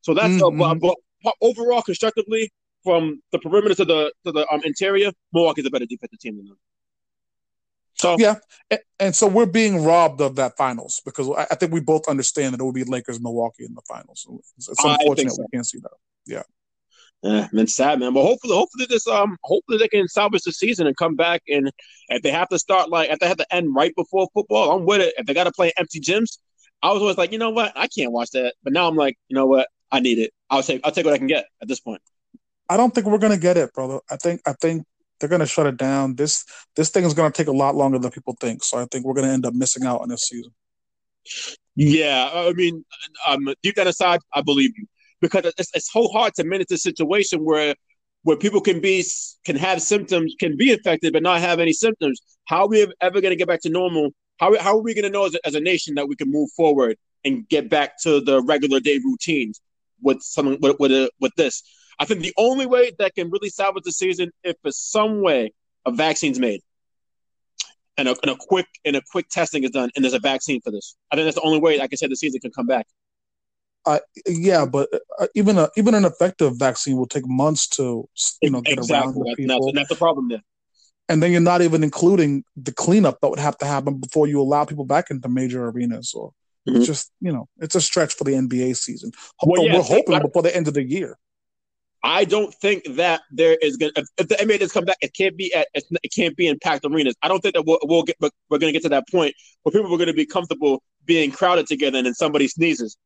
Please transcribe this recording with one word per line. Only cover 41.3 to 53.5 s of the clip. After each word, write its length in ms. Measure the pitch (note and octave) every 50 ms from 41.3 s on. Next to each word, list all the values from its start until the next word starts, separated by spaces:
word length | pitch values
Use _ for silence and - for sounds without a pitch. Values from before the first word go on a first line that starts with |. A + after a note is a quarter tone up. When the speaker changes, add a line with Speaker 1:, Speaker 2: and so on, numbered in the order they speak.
| - - - - - _ _ _ _
Speaker 1:
Yeah, 540 | - D#3 D3 C#3+ D#3 D#3 D3 C#3 B2+ B2+ C#3 D#3
I 220 | F3 F3 F3 F3+
mean, 280 | E3+ F3+ E3+ E3+ D#3+ - _ - - - D#3+ _ - D3+
um, 260 | E3 C#3+ C#3 C#3 C#3 C#3 _ -
deep 120 | G3 G3+
down 140 | G#3 F#3 F3+
inside, 320 | E3 - F#3+ F3+ F3 E3+ _ _ -
I 80 | C#3+
believe 300 | C#3 D3 C#3+ C#3 C3+ C3 A2+
you. 120 | - G#2 _ _ _ _ _ _ _
Because 320 | - E3 - G3 E3+ E3+ E3 -
it's, 120 | F#3 - -
it's 180 | E3+ - - -
so 160 | A3 A#3 G#3+
hard 240 | - A3+ A#3 G#3+ -
to 80 | - E3
manage 240 | D#3+ F#3+ F#3+ F#3 -
this 140 | F#3 D#3+ -
situation 640 | - D#3 - E3 D3 F#3 G#3 G3 - - D#3+ D#3
where, 300 | D#3 D#3 D3+ D3+ D3 C#3 _ _ _ _ _ _ _ _ _ _
where 160 | D#3+ D#3 D3
people 240 | - G3+ G3+ G3 F#3+
can 180 | G#3 F#3 E3+
be 200 | E3+ G3 F#3+ F#3
s-, 380 | E3+ - - - - - - _ _
can 100 | - D3+
have 280 | C#3 D#3 F#3+ F#3+ E3+ D#3
symptoms, 520 | - G#3 G3+ G3+ - F#3 E3+ E3 D#3+ - _
can 160 | - E3+ D3+
be 160 | C#3+ A3 C4+ A#3
infected, 400 | - - F#3 E3 D#3 - D#3+ D#3+
but 100 | D#3+ D#3
not 200 | F3+ F3+ E3+ F3
have 180 | F3+ F3 E3
any 140 | E3+ E3 D#3+
symptoms. 480 | - - A3+ A3 _ D#3+ C#3+ C3 - _ _ _ _ _
How 160 | - D#3+ E3+ G3
are 60 | G3+
we 220 | A3 G#3+ G#3 F#3+ F3 _ F3+
ever 180 | F3+ F3+ G3+
gonna 160 | F#3 F#3+ F#3
get 100 | D#3+ F3+
back 140 | F3